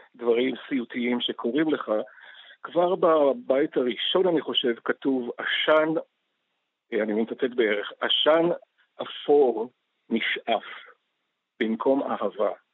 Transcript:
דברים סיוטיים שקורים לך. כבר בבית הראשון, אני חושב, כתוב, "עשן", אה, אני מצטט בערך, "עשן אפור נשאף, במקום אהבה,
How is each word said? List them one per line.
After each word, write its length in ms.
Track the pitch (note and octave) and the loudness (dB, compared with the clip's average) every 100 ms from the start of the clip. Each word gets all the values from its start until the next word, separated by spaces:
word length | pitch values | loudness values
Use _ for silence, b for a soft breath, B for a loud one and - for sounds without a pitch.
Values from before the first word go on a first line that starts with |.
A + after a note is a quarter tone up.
| B - | B -6
דברים 380 | A#2+ A#2 C3 A#2+ - | 0 2 2 -2 -4
סיוטיים 520 | C#3 A2+ B2+ A#2+ A#2+ | -4 -4 -4 -2 -2
שקורים 480 | A#2 A2+ A#2 C3 D#3+ | -4 -4 -4 -2 0
לך. 240 | D3 - G#2+ A2+ B B B B B | -2 -2 -2 -4 B B B B B
כבר 320 | - E3+ F3 | -6 0 0
בבית 840 | F#3 F3 D#3+ C#3+ A#2+ B2 C3+ D3+ - | 2 4 4 4 0 0 0 0 0
הראשון, 500 | B2+ A2+ - F3+ F#3+ | -2 -2 0 2 2
אני 140 | D#3+ | 0
חושב, 340 | C3 B2 C3+ A#2 | -2 -2 -2 -2
כתוב, 460 | - A#2+ C#3 C3 A#2+ - | -4 -4 0 -2 -2 -6
"עשן", 500 | - - - D#3 D#3 D#3+ - _ _ _ _ _ _ _ - | -6 -2 2 4 4 -2 -6 _ _ _ _ _ _ _ -6
אה, 100 | A2 | -2
אני 100 | A2 | 0
מצטט 380 | G#2+ A2+ B2 C3 | 0 -2 -2 -4
בערך, 380 | A#2+ A2 G#2 G2+ - | 0 0 0 -4 -6
"עשן 480 | A#2+ G#2+ - D#3+ F3 E3+ _ _ _ - | -2 0 4 4 2 -2 _ _ _ -14
אפור 680 | - - - D3 C3 A2 B2 _ _ _ - | -12 -6 2 6 6 2 -4 _ _ _ -4
נשאף, 540 | A#2 - - - G#2+ - - - - _ _ _ _ _ - | -2 -2 -4 -2 -4 -4 -18 -20 -20 _ _ _ _ _ -6
במקום 420 | A2 A2 C3+ C#3 | -4 0 0 0
אהבה, 480 | B2+ A2+ G#2 G2 G2+ - _ | 0 -4 -4 -2 -4 -4 _